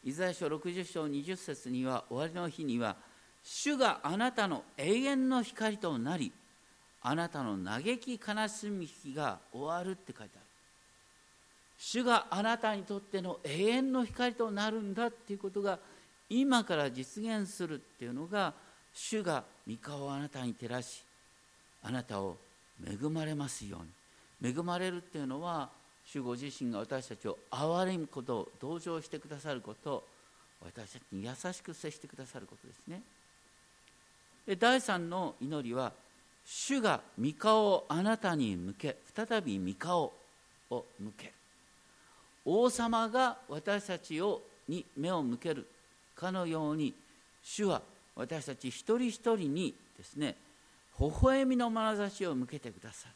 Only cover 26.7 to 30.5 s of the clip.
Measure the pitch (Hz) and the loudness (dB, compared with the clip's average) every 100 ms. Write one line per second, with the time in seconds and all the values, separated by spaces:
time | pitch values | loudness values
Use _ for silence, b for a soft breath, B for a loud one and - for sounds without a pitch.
26.7 | 104 113 135 127 107 107 - - 127 151 | -2 -2 -4 -6 -6 -6 -6 -8 -2 0
27.7 | 170 185 185 151 143 123 117 - - 131 | 2 2 0 -4 -6 -2 -2 -2 -8 -8
28.7 | 170 175 165 147 156 156 147 151 131 107 | -6 -4 -6 -6 -12 -10 -10 -6 -6 -6
29.7 | 107 151 135 - B B B B | -10 -6 -6 -6 B B B B